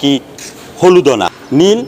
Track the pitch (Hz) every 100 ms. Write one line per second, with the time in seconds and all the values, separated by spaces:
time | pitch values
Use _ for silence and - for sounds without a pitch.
0 | 143 135 - - - - - - 180 180
1 | 139 117 90 - - 131 185 220